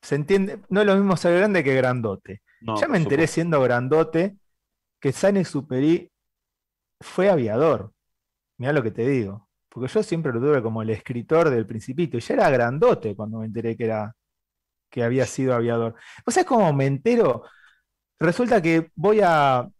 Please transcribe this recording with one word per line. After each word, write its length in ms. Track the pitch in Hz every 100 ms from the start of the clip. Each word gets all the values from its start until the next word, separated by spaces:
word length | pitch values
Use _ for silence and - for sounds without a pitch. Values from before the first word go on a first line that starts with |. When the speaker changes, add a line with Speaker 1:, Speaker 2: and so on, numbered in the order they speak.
Speaker 1:
¿Se 140 | - 147
entiende? 460 | 147 196 190 208 -
No 100 | 185
es 80 | 208
lo 80 | 196
mismo 220 | 202 180
ser 200 | 175 175
grande 240 | 208 190
que 140 | 139 131
grandote. 680 | 127 127 113 98 - 98 _ _
Speaker 2:
No, 140 | 113 107
Speaker 1:
Ya 120 | 330
Speaker 2:
por 40 |
Speaker 1:
me 60 | 226
enteré 260 | 160 139
Speaker 2:
supuesto. 100 | 160
Speaker 1:
siendo 280 | - 170 156
grandote 760 | 127 120 127 151 160 165 190 202 _ _ _ _ _ _
que 100 | 143
Saint-Exupéry 1000 | 131 190 196 175 147 139 131 147 175 - _ _ _ _ _ _ _ _ _
fue 280 | - - 190
aviador. 600 | 175 117 110 160 120 95 _ _ _ _ _ _ _
Mirá 140 | 123
lo 100 | 151
que 100 | 113
te 140 | 95 117
digo. 440 | 139 101 104 _ _ _
Porque 220 | - 123
yo 120 | 214
siempre 300 | 214 165 151
lo 80 | 117
tuve 240 | 135 147
como 180 | 113 110
el 80 | 110
escritor 600 | 107 - 120 110 160 165
del 180 | 123 104
Principito. 500 | 110 - 135 170 120
Y 40 |
ya 120 | - 285
era 140 | 185
grandote 640 | 131 117 135 247 208 110
cuando 260 | 98 107 110
me 60 | 110
enteré 280 | 107 113 113
que 80 | 117
era, 300 | 110 107 - _ _ _ _ _ _ _
que 140 | -
había 220 | 117 131 123
sido 280 | - 131
aviador. 420 | 123 117 117 117 110 - - -
¿Vos 80 |
sabés 140 | 302 359
cómo 240 | 247 185
me 140 | 139 135
entero? 580 | 139 220 240 180 117 - _ _ _ _ _ _ _
Resulta 420 | 160 170 247 233
que 280 | 165 165 165 -
voy 240 | 180 214
a 480 | 190 160 143 127 123 _